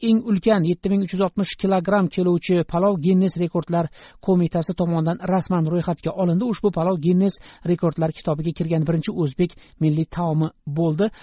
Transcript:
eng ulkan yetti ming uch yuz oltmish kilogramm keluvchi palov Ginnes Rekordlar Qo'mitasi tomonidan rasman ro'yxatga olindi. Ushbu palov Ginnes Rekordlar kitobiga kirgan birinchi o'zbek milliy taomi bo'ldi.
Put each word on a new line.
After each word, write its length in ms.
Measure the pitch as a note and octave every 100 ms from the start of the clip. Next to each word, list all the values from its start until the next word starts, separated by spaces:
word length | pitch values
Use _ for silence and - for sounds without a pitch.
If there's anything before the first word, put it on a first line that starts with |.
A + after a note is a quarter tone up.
eng 180 | A3+ A3
ulkan 400 | A#3 G3 A3 G#3
yetti 260 | D#3+ F3 F#3+
ming 120 | G3
uch 80 | F#3+
yuz 80 | F#3
oltmish 300 | F#3+ - F#3+
kilogramm 540 | - F#3+ F#3+ F3 G#3 F3+
keluvchi 480 | - F3+ F3 - F3+
palov 320 | D#3+ F3 G3 F#3+
Ginnes 360 | D#3 F#3 F#3+ E3
Rekordlar 500 | F3 F3 D#3+ F3 D#3+ - - -
Qo'mitasi 500 | - F3+ E3+ F3 D#3+
tomonidan 440 | F3 E3+ E3 D#3+ F3
rasman 480 | F3+ F#3 - F3+ D#3
ro'yxatga 420 | F3 E3 F3 E3
olindi. 340 | F3+ F3+ E3+
Ushbu 280 | B3 G3 G#3
palov 240 | F3 E3+ F#3
Ginnes 360 | E3 F3+ G3 - - - -
Rekordlar 420 | F3 E3+ D#3 D#3+
kitobiga 420 | - - D3+ D#3+ D#3+
kirgan 260 | D#3+ E3
birinchi 300 | D#3 D#3+ D#3+
o'zbek 420 | - C3+ - F3 - - -
milliy 300 | D#3 D3+ D#3+
taomi 400 | - E3+ D#3 D#3 -
bo'ldi. 460 | - D3 E3 D#3 G#3+ -